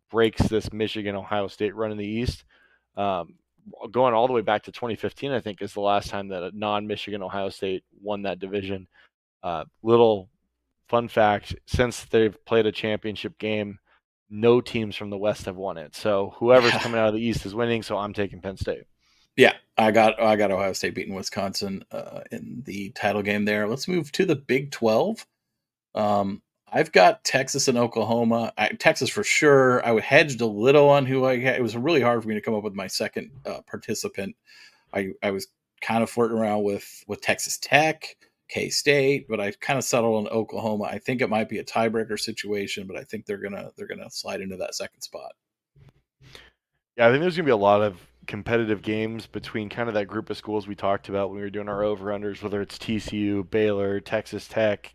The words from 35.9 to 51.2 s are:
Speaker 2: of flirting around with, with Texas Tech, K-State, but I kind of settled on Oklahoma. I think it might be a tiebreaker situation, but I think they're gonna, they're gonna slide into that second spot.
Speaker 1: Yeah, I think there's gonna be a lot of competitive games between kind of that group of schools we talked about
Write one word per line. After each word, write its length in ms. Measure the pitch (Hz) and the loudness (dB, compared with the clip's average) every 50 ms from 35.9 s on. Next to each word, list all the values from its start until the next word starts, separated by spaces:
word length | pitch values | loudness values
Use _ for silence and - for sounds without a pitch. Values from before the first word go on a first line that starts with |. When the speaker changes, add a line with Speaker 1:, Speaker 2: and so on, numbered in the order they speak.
| 113 117 | 0 0
Speaker 2:
of 60 | 113 - | 0 0
flirting 280 | - 120 120 110 117 113 | 0 0 0 0 0 0
around 260 | 110 107 104 107 104 | 0 0 0 0 0
with, 400 | 101 101 101 - - - - - | -2 -2 -4 -8 -12 -20 -16 -12
with 140 | - 101 - | -10 -10 -4
Texas 380 | - - 101 - - - - - | -2 -2 -2 -2 -2 -6 -8 -8
Tech, 580 | - - - 143 156 160 151 - - - - _ _ _ _ _ _ - | -2 2 4 4 4 2 0 -4 -8 -18 -18 _ _ _ _ _ _ -8
K-State, 800 | - 101 101 95 - - - 147 143 143 135 135 143 139 139 - | -6 -4 -4 -2 -4 -2 2 2 2 4 4 2 0 0 -2 -6
but 120 | 110 104 | -6 -6
I 120 | 101 101 | -4 -6
kind 260 | - - - - 143 131 | -8 -6 -4 -2 -2 -2
of 60 | 113 | 0
settled 420 | - - 123 113 117 110 107 104 | 0 0 2 2 2 2 0 0
on 60 | - | -2
Oklahoma. 520 | 110 113 107 - - 101 110 110 107 104 104 | -2 -2 -2 -4 -4 -6 -4 -4 -2 -4 -4
I 140 | 71 - 101 | -6 -6 -8
think 240 | - - 131 123 | -6 -4 -2 -2
it 80 | 127 101 | -2 0
might 180 | 107 110 110 - | 0 -2 -2 -2
be 100 | 110 95 | -6 -10
a 60 | - | -8
tiebreaker 540 | - - 113 113 113 110 113 110 110 107 104 | -4 -2 0 0 0 0 -2 -4 -4 -6 -8
situation, 680 | - 113 107 - - 101 104 101 101 - - 104 95 95 | -6 -8 -8 -8 -8 -6 -6 -6 -6 -6 -8 -10 -10 -10
but 80 | 90 | -12
I 80 | - - | -12 -12
think 200 | - - 104 - | -10 -12 -10 -8
they're 140 | - 101 98 | -8 -8 -8
gonna, 320 | 101 98 98 92 90 - - | -8 -10 -10 -10 -12 -14 -14
they're 100 | - 104 | -14 -12
gonna 240 | - 92 98 107 113 | -12 -12 -14 -14 -14
slide 300 | - - - 104 101 98 | -12 -12 -10 -8 -8 -8
into 160 | 98 95 92 | -8 -8 -8
that 180 | 90 92 - - | -8 -8 -8 -8
second 260 | - 98 - _ - | -8 -10 -10 _ -16
spot. 320 | - - - 76 65 64 - _ _ _ _ _ _ _ _ _ - - - _ _ _ _ _ - - - - - - _ _ _ _ _ _ _ _ _ | -18 -14 -14 -14 -16 -16 -18 _ _ _ _ _ _ _ _ _ -20 -20 -20 _ _ _ _ _ -20 -20 -20 -20 -20 -20 _ _ _ _ _ _ _ _ _
Speaker 1:
Yeah, 100 | 120 117 | 6 6
I 40 | 117 | 6
think 100 | 127 143 | 6 6
there's 160 | 170 180 160 | 2 0 0
gonna 100 | 175 170 | 2 2
be 60 | 139 | 4
a 40 | 120 | 4
lot 260 | 104 98 101 104 104 | 6 6 6 6 6
of 180 | 107 104 92 - - _ _ _ - | 4 0 -2 -6 -16 _ _ _ -14
competitive 560 | - - 104 95 113 117 117 117 107 107 92 | -10 -10 -8 -4 0 0 0 2 0 -2 -2
games 440 | 85 107 107 110 110 110 113 113 - | -2 -4 -2 -2 -2 -4 -6 -8 -12
between 420 | - - 104 - - - 113 107 101 | -12 -12 -12 -10 -8 -8 -6 -6 -6
kind 200 | - 123 117 117 | -6 -6 -4 -2
of 60 | 104 | -2
that 140 | 107 101 90 | -2 -2 -4
group 200 | 101 110 92 - | -6 -8 -6 -8
of 80 | 104 | -10
schools 300 | - - 107 107 107 98 | -10 -6 -4 -4 -4 -4
we 80 | 101 101 | -6 -8
talked 340 | - - 98 98 101 - - | -4 0 0 0 0 -2 -4
about 200 | 98 98 | -4 -2